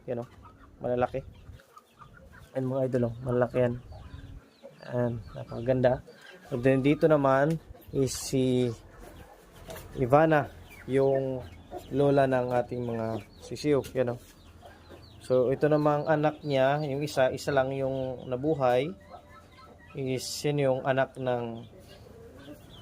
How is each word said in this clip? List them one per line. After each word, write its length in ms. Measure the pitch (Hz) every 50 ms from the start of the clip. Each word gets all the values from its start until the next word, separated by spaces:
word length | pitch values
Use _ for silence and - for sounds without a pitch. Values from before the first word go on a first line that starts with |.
| - 135
Yan, 160 | 123 117 120
oh. 20 | - - - - - - - - - - - -
Malalaki. 400 | 123 123 123 123 - - 135 - - - - - - - - - _ - - - _ _ - - - - - - - - - - -
Yan, 160 | - 135 131
mga 240 | 127 131 135 131 127
idol, 160 | 123 123 120
oh. 80 | 117 117 120 131
Malalaki 340 | 131 120 123 123 123 - 127 123
yan. 120 | 120 120 123 - - - - - - - - - - - - - - _ _ - - - - - -
Yan, 320 | 131 123 120 120 120 113 - - - 135
napakaganda. 640 | 127 - 117 117 117 127 127 127 123 123 131 - - - - - - - - - - -
And 160 | 139 120 120
then, 160 | 135 135 135 127
dito 240 | 143 151 147 165
naman 480 | 151 156 143 135 135 135 135 143 160 165 156 - - - - - - -
is 160 | 139 135 123
si 560 | - - - - 143 131 127 131 127 123 123 120 113 - - - - - - - - - - - - - - - - - - - - - - - -
Ivana, 560 | 135 131 117 135 151 165 160 156 147 127 - - - - - - - -
yung 560 | - 127 135 135 135 135 135 135 131 131 127 120 - - - - - - - - - -
lola 320 | 135 143 143 139 139 135
ng 240 | 131 131 127 123 123
ating 320 | 123 123 120 - 123 123 120
mga 400 | 117 117 113 113 113 113 107 104 - - -
sisiw. 480 | - - 120 - - 151 143 131 - - -
Yan, 240 | 131 123 120 120 120
oh. 20 | - - - - - - - - - - - - - - - - - - - - -
So, 240 | - 127 127 123
ito 240 | 120 135 131 156 147
namang 400 | 151 147 151 151 147 147 147 -
anak 320 | 156 151 151 151 147 - -
niya, 400 | 147 139 131 131 135 143 151 156
yung 160 | 143 131 143
isa, 320 | 151 147 - 139 131 127
isa 240 | - 131 - 156 143
lang 160 | 135 131 131
yung 560 | 135 135 135 131 135 131 131 131 127 120 -
nabuhay, 640 | 127 127 123 143 156 156 139 131 123 123 127 143 175 196 - - - - - - - - - - - - - - - - - - - -
is 240 | 143 135 131 131 120 - - - - -
yun 160 | 147 147 147
yung 180 | 139 131 131 131 -
anak 320 | 139 131 135 131 - -
ng, 480 | 135 131 127 123 120 120 117 113 113 120 - - - - - - - - - - - - - - - - - - - - - - -